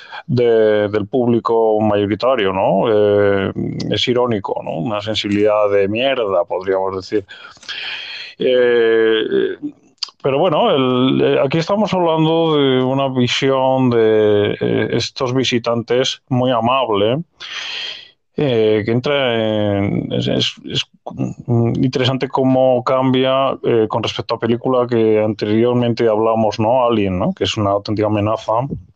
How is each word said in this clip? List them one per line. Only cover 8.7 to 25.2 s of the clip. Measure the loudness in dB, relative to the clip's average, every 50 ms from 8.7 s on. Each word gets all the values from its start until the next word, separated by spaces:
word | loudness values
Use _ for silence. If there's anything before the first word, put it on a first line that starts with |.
| 4 4 4 4 4 4 4 2 2 0 0 0 0 0 0 -2 -4 -6 -10 -12 -12 _ _ _ _ _ -14 -14 -10 _
pero | -4 -2 0 0
bueno, | 0 2 2 2 2 2
el, | 2 2 2 2 2 2 2 2 2 2
eh, | 2 2 2 2
aquí | 0 0 0 -2
estamos | -2 0 0 0 0 0 0
hablando | 0 0 2 2 2 2 2 2 2 2 2 2
de | 2 2 2 2 2
una | 2 0 0 0 -2 -2
visión | 0 0 0 0 0 0 0 0 2 2 2 2 2 2 2 2
de, | 4 4 4 4 4 4 4 4 4 2 2 0 -2 -2
eh, | -2 -2 0 0 0 -2
estos | -2 -4 -4 -4 -6 -4 -4 -2 0
visitantes | 0 0 0 0 -2 0 -2 -4 -2 -2 0 0 0 0 -2 -4 -8 _ -2
muy | -2 0 0 0
amable, | 0 0 0 0 0 0 0 0 0 0 2 0 0 -2 -6 -10 _ -20 -18 -14 -14 -12 -12 -12 -12 -10 -12 -12 -14 -16 -20 -20 _ _ _ _ _
eh, | -4 -2 0 2 2 2 2 2 2 0
que | 0
entra | -2 0 0 0 0 0 0 0 0 0 0 0 0 0 0 0 0 0
en, | -2 -2 -2 -4 -4 -4
es, | -4 -4 -2 -2
es, | -2 -2 -2 -4 -6 -10 -12
es, | -8 -6 -6 -6 -8 _ _ -16 -12 -8 -6 -6 -6 -8 -8 -4
mm, | -2 0 0 0 0 0 -2
interesante | -2 -2 0 0 -2 -2 -2 -2 -4 -4
cómo | -2 0 2 2 2 4 4 2 2 0 0
cambia, | 0 0 0 2 2 2 2 2 2 2 0 0 -2 -2 -4
eh, | -2 0 2 2 2 0
con | -2 -4
respecto | -4 -4 -6 -8 -6 -6 -6
a | -2
película | -2 -2 -2 -2 -2 0 0 0 0
que | 0 0 2 2 2 2 2